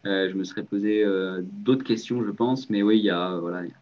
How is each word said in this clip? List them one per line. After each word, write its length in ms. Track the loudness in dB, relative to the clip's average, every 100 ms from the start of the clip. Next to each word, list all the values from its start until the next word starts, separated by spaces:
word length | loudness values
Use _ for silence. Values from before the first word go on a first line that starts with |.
| 0
Euh, 220 | 0 0
je 60 |
me 80 | -2
serais 220 | -6 -8
posé, 400 | -4 -2 2 2
euh, 360 | 2 2 -2 -4
d'autres 400 | -8 -2 2 2
questions, 400 | 2 -2 -2 -4
je 80 | -4
pense. 360 | 0 0 0 0
Mais 140 | 2
oui, 160 | 4 4
il 60 |
y 60 | 4
a, 280 | 0 -2 -4
voilà, 240 | -4 -6
il 60 | -8
y 40 |
a 40 | -12